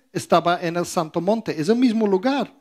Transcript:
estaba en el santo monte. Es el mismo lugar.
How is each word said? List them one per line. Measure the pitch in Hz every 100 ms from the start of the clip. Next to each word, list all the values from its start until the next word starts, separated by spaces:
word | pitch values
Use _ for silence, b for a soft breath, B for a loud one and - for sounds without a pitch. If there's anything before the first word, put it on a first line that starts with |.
| _
estaba | 185 - 175 165 175
en | 170 170
el | 175
santo | - 160 170
monte. | 170 226 208 151
Es | 151
el | 233
mismo | 254 220 214
lugar. | 190 226 277 214 -